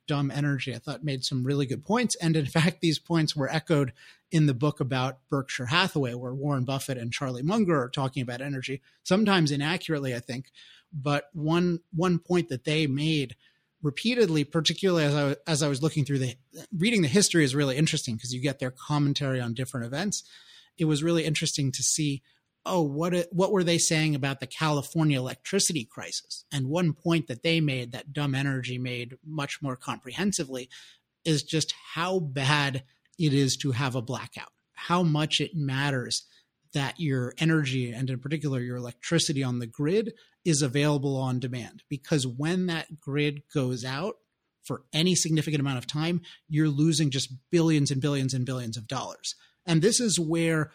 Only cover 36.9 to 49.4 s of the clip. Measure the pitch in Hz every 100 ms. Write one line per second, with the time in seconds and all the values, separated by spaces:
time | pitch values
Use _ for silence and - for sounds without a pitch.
36.9 | - 160 135 123 - 156 160 139 131 120
37.9 | 117 131 127 139 156 147 131 123 123 120
38.9 | - - 165 - 143 131 123 117 - 147
39.9 | 202 226 - _ _ 180 147 143 131 147
40.9 | 147 139 135 131 127 123 123 107 - -
41.9 | 139 - 156 127 120 151 185 180 165 -
42.9 | 151 - 143 147 147 - 151 127 127 127
43.9 | 135 196 - _ _ _ _ - 131 -
44.9 | 156 175 175 170 156 151 147 139 127 -
45.9 | 151 160 175 - - - 151 156 143 160
46.9 | 151 151 131 - 127 - 175 165 156 139
47.9 | 135 147 143 131 131 123 127 120 113 110
48.9 | 131 101 - - -